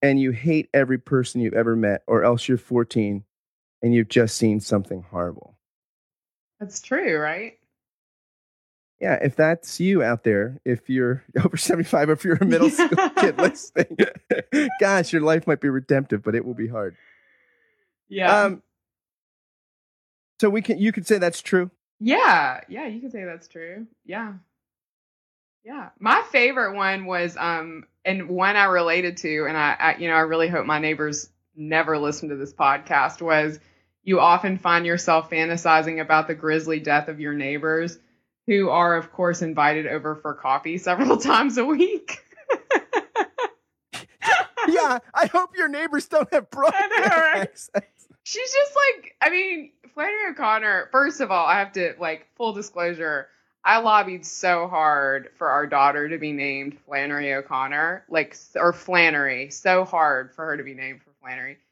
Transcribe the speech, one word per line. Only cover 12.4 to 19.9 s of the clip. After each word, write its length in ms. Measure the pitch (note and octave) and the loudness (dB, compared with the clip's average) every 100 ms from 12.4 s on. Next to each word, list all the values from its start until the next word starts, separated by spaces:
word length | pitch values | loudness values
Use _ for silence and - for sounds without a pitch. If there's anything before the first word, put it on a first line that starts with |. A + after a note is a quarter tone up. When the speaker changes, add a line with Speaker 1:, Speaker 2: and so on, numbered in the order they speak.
| G3 | 4
Speaker 1:
middle 240 | E3 D4+ | 4 4
school 180 | D4 E4+ - F#4 | 4 2 2 0
Speaker 2:
<laughs> 60 | - | 2
Speaker 1:
kid 180 | F#4+ - | 0 4
listening, 600 | F#4 - - - - - - - _ - | 0 0 -8 -2 -2 2 0 0 _ -4
<laughs> 420 | - C#4+ D4 - | 0 0 0 2
gosh, 320 | G3+ G3 E3+ | 2 4 2
your 80 | E3 | 0
life 240 | D3+ D#3+ D#3+ | 2 2 2
might 140 | D3 | 0
be 80 | D3 | 2
redemptive, 540 | C3+ C3 C#3 C3+ G#2 | 0 2 0 2 -2
but 120 | G#2+ | 0
it 100 | A2+ B2 | -2 -2
will 80 | |
be 140 | A#2+ A2+ | -6 -6
hard. 280 | A#2 G2 F2 _ _ _ _ _ _ _ _ _ _ _ | -4 -6 -8 _ _ _ _ _ _ _ _ _ _ _
Speaker 2:
Yeah. 360 | G3 F#3 G#3 | -2 2 4
Speaker 1:
Um, 180 | G3+ F3+ _ _ _ _ _ _ _ _ _ _ _ _ _ | 4 -2 _ _ _ _ _ _ _ _ _ _ _ _ _